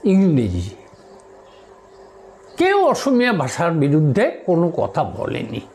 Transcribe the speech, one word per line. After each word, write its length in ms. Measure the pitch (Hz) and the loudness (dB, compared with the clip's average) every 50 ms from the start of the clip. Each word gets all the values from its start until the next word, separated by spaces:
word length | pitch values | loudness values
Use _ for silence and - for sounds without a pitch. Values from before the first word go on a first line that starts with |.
| - | 0
ইংরেজি। 640 | 208 190 190 196 180 156 131 117 98 90 90 87 104 - - - - - - - - - - - - - - - - - - - - - - - - - - - - - - - - - - - - - | 2 2 4 4 4 2 2 0 0 -2 -4 -6 -8 -12 -18 -20 -20 -20 -20 -20 -20 -20 -20 -20 -20 -20 -20 -20 -20 -20 -20 -20 -20 -20 -20 -20 -20 -20 -20 -20 -20 -20 -20 -20 -20 -20 -20 -20 -20 -4
কেউ 280 | - 339 381 403 403 381 | -2 0 2 2 4 2
অসমীয়া 480 | 302 233 - - 269 262 240 247 240 220 | 2 2 0 0 2 2 2 2 2 0
ভাষার 380 | 165 135 123 - - 170 170 | 0 -2 -4 -4 -2 -2 0
বিরুদ্ধে 600 | 170 160 139 143 143 156 151 147 127 196 233 330 - - - | 0 0 2 2 2 2 2 2 2 2 0 0 -2 -6 -2
কোনো 240 | - 175 165 170 170 | 0 0 2 0 0
কথা 340 | 170 - - - - 160 143 | -2 -2 -4 -4 -2 -4 -4
বলেনি। 580 | - - - - - - 110 - 107 113 110 - - | -4 -6 -8 -8 -6 -6 -8 -8 -8 -10 -12 -12 -14